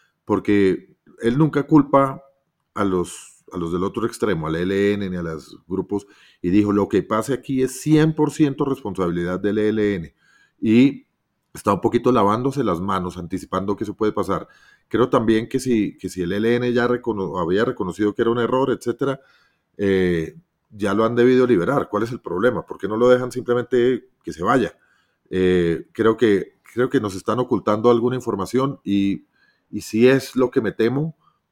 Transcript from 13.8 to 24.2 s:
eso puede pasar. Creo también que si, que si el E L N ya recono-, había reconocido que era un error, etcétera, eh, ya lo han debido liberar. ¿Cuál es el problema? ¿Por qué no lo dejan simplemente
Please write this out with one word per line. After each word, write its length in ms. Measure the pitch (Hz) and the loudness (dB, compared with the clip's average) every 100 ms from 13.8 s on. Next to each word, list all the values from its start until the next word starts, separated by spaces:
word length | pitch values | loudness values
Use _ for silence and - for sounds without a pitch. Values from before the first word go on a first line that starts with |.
eso 100 | 104 | -6
puede 180 | - 107 | -4 -2
pasar. 360 | 104 95 92 - _ _ _ _ | -2 -4 -4 -6 _ _ _ _
Creo 220 | 107 127 | 0 2
también 400 | 131 113 110 117 | 2 2 0 0
que 100 | 131 | -6
si, 380 | 127 113 98 - | 0 0 -2 -6
que 100 | 92 | -10
si 140 | 92 | -6
el 100 | 87 | -4
E 40 | 101 | -2
L 180 | 113 120 | 0 0
N 160 | 123 | 0
ya 140 | 120 120 | 0 0
recono-, 520 | 123 120 104 92 90 | -2 -4 -4 -4 -4
había 260 | 85 98 120 | 0 0 0
reconocido 480 | 127 92 87 104 | -2 -6 -2 -2
que 80 | 101 | 0
era 80 | 113 | -2
un 80 | 120 | 0
error, 320 | 113 127 135 | 0 0 0
etcétera, 500 | 117 120 117 139 135 _ _ _ _ _ - | -2 -4 -4 -4 -6 _ _ _ _ _ -4
eh, 600 | 101 95 92 85 80 - _ _ _ | 0 2 2 0 -4 -12 _ _ _
ya 240 | 104 101 | -6 -2
lo 100 | 101 | 0
han 100 | 113 | 0
debido 320 | 120 123 127 127 | 4 4 4 4
liberar. 440 | 98 87 139 87 | 2 2 -2 -2
¿Cuál 140 | 104 | -4
es 80 | 113 | -4
el 80 | 123 | -8
problema? 440 | - 87 120 95 | -8 -2 0 -2
¿Por 140 | - 82 | -8 -10
qué 100 | 98 | -6
no 80 | 110 | 2
lo 140 | 123 | 4
dejan 200 | 123 123 | 4 2
simplemente 760 | 123 117 120 120 127 120 120 - _ | -6 -2 -2 0 2 2 0 -6 _